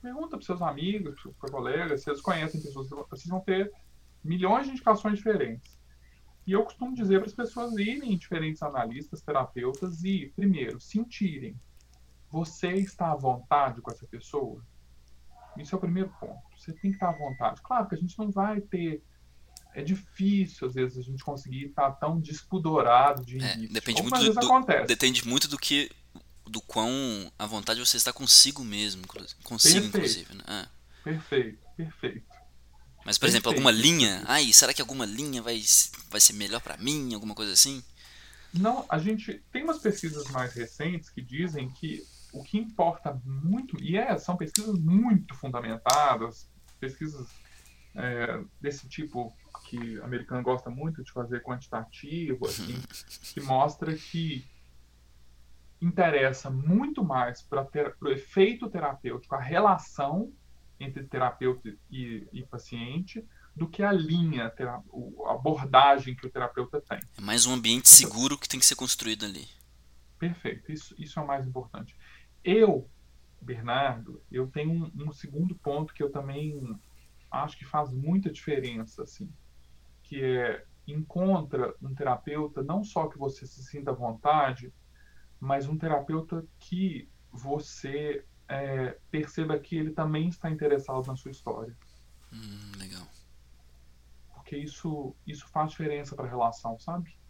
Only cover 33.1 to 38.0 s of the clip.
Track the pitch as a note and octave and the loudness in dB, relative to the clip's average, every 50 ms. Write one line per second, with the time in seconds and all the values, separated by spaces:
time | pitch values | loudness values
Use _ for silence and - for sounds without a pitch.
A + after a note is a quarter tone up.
33.1 | - - - C#3 - - - A#2+ A#2 - C3+ C3 A2 A2 A#2 D3+ E3+ D#3+ C3 G#2+ | 0 2 4 4 4 4 4 2 0 4 6 6 6 8 6 6 6 6 4 4
34.1 | G2 F#2 G2+ G2 B2+ D3+ D3 A#2+ - - C#3 B2+ C#3 - C#3 A2+ C#3 C3+ A#2+ G#2 | 2 0 -2 0 2 2 4 10 10 10 10 10 2 -2 -4 -4 -4 -6 -4 -6
35.1 | G2+ A2+ D3 D3 C3+ B2 A2 A#2 A#2 A2+ G#2+ - - - - - - - - - | -4 -6 -6 -6 -6 -6 -4 -4 -4 -2 2 6 6 6 6 4 -2 -14 -16 -8
36.1 | - G#2 G2+ - - G2+ G#2 F#2+ G#2 A#2+ - - - C#2+ F#2+ C3 D3 D3+ C#3 B2+ | 4 6 6 8 6 4 -6 -4 -4 -6 -6 -6 -10 -6 -4 -2 -2 -2 -4 -4
37.1 | A2+ G#2 G#2 A2 G#2 - A2 G#2 F#2+ F2 - C#3 C#3 C3 B2 - - - | -6 -6 -6 -8 -6 -6 -6 4 6 6 6 6 4 -10 -12 -16 -20 -20